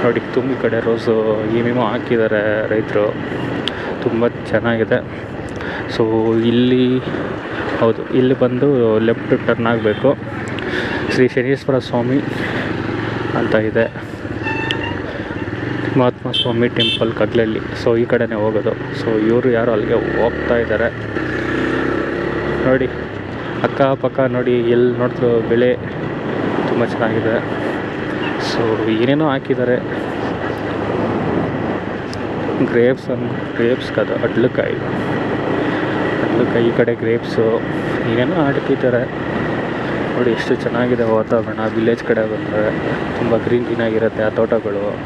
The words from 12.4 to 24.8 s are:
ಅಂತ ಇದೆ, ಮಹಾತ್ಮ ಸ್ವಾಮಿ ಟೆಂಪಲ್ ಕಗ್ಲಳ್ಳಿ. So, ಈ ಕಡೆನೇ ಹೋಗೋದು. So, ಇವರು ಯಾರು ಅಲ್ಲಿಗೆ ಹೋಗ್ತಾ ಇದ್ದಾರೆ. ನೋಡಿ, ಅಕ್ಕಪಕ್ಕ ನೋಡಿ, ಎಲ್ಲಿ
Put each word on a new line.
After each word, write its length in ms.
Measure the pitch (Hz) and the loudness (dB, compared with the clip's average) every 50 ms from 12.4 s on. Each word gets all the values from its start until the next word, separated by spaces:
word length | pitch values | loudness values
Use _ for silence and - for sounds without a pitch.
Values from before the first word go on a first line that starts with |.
| - - - - - - - - - - - - - - - - - - - 117 | -4 -4 -4 -4 -4 -4 -4 -4 -4 -4 -4 -4 -4 -4 -4 -4 -4 -2 -2 -2
ಅಂತ 180 | 117 113 - | 0 2 2
ಇದೆ, 360 | 110 110 110 104 113 113 - - - - - - - - - - - - 906 906 906 906 880 - - 960 932 960 - - - - - - - - - - - - - - - - - - - - 139 | 2 2 2 2 2 0 0 -2 -8 -10 -10 -10 -10 -8 -8 -6 -6 -4 -4 -4 -4 -2 -2 -2 -2 -2 -4 -6 -6 -6 -8 -8 -8 -8 -8 -6 -6 -6 -6 -6 -6 -6 -6 -6 -4 -4 0 2 4
ಮಹಾತ್ಮ 320 | 127 123 123 - - 131 | 4 4 2 -2 -8 -4
ಸ್ವಾಮಿ 360 | 120 - - 127 117 117 120 120 | -2 -2 -2 0 0 2 0 2
ಟೆಂಪಲ್ 460 | 113 - 113 - - - 117 113 113 | 2 2 0 0 2 0 0 -2 0
ಕಗ್ಲಳ್ಳಿ. 460 | - 107 107 104 120 113 110 110 - - - - - - | 0 0 0 2 2 2 2 0 -4 -4 -6 -8 -2 2
So, 160 | 127 117 113 | 2 2 2
ಈ 40 | 120 | 2
ಕಡೆನೇ 300 | 117 - 120 117 110 113 | 2 2 0 2 0 0
ಹೋಗೋದು. 340 | 107 104 110 107 107 98 113 | 0 0 2 0 2 0 0
So, 560 | - - 123 127 - - - 117 113 110 107 110 | -2 -2 -4 -6 -6 -4 -2 0 2 2 4 4
ಇವರು 220 | 113 123 123 131 | 4 4 4 4
ಯಾರು 220 | 120 113 113 120 | 2 4 4 4
ಅಲ್ಲಿಗೆ 220 | 113 107 110 117 117 | 2 2 2 2 2
ಹೋಗ್ತಾ 640 | 110 - - - 101 107 117 - 107 - - 120 120 | 2 2 0 0 2 2 2 2 0 0 0 2 2
ಇದ್ದಾರೆ. 320 | 113 107 110 104 113 117 117 - - - - - - - - - - - - - - - - - - - - - - - - - - - - - - - 143 147 - 131 | 2 2 2 2 2 0 -2 -4 -6 -4 -4 -4 -4 -2 -4 -2 -2 -2 -2 0 0 0 0 0 0 0 0 -2 -2 -2 -2 -4 -4 -2 -2 -2 -2 -2 -2 0 2 2
ನೋಡಿ, 200 | 131 135 131 123 - - - - - - - - - - - - - - 117 | 4 4 2 0 -2 -6 -8 -8 -8 -10 -8 -8 -8 -8 -8 -8 0 2 2
ಅಕ್ಕಪಕ್ಕ 560 | 120 120 - 139 135 135 131 - 127 120 - | 2 4 4 2 2 2 2 0 -2 2 2
ನೋಡಿ, 400 | 135 127 120 123 127 123 123 120 | 2 2 2 2 2 4 4 4
ಎಲ್ಲಿ 400 | 117 117 120 120 | 4 4 6 6